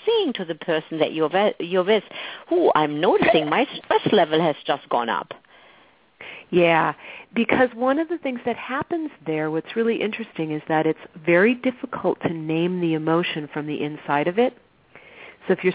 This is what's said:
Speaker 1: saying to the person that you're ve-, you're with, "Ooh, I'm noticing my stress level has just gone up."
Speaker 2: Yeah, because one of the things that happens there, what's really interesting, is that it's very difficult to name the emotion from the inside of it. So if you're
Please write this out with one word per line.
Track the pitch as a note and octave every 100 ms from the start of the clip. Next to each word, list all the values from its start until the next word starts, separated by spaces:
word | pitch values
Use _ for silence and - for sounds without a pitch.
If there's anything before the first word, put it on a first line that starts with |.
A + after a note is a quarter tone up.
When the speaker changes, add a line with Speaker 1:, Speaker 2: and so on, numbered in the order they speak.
| -
Speaker 1:
saying | A4+ F4+
to | A3+
the | E3+ E3
person | - D#3+ - D#3+
that | D3+
you're | D#3 D#3
ve-, | F3+ G#3 -
you're | E3+ F#3 F3+
with, | G#3+ - - - - -
"Ooh, | F4 E4 -
I'm | D3+ D3
noticing | F3+ G4+ - E3 D3+
my | F3 C#4 D#3+
stress | - A4 -
level | G#3 D#3 D#3
has | E3+ C#3+ -
just | D3 -
gone | B2+ A#2
up." | F2 - - _ - - - _ _ _ _ - - -
Speaker 2:
Yeah, | F3+ E3+ D#3+ D#3 - - - -
because | - A3+ - B3+
one | A3+ B3+ C#4
of | E4
the | E4+
things | C4+ A#3+ B3
that | A3+
happens | - C4 D#4 E4+ D#4 - D3
there, | D#3 D#3
what's | D#3+ - A3+
really | A3+ A3+
interesting, | G#3 G#3+ A3 - D#3+
is | D3+ -
that | D#3 D#3
it's | D#3 - - D#3
very | F3 G#3+ B3
difficult | C4 B3 - - F3+ -
to | -
name | E3 D#3 D#3+ F3 F#3
the | E3+
emotion | D#3+ D#3 E3 F3 E3 D3+
from | D#3 D3+
the | D3+
inside | D3 D3+ - C#3+ D3
of | F#3
it. | B3 - _ _ _ - - - - - -
So |
if | F#3
you're | F#3